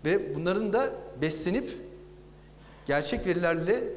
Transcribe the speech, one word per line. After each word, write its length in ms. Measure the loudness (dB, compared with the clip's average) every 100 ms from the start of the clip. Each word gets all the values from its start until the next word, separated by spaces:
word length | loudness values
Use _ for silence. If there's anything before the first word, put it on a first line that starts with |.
Ve 300 | 2 2 2
bunların 380 | -2 0 0 2
da 180 | 2 0 -2 -12 -2
beslenip 560 | -2 0 0 0 -2 -10 -12 -16 -18 -20 -20 -20 -20 -20 -20 -14 0
gerçek 400 | 0 2 -2 2
verilerle 580 | 2 4 2 2 2 0